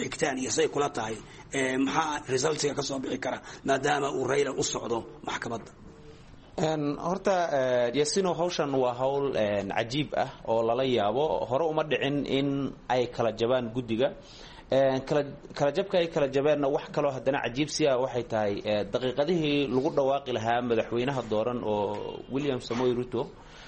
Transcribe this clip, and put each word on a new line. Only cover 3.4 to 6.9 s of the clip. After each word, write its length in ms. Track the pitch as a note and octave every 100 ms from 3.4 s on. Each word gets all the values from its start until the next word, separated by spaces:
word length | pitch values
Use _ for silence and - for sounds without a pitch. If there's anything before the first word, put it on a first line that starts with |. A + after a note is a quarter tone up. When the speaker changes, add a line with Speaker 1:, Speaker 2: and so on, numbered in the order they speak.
| - -
Speaker 1:
maadaama 440 | C3+ C3+ C#3+ C#3+ C#3
uu 100 | C#3+ B2
Raila 240 | C#3 C3+
u 100 | C3+
socdo 360 | - B2 A#2 A#2 - - -
maxkamadda? 440 | - A#2+ A2+ - - - - - - - - - -
Speaker 2:
Een, 380 | D#3+ D#3 C#3+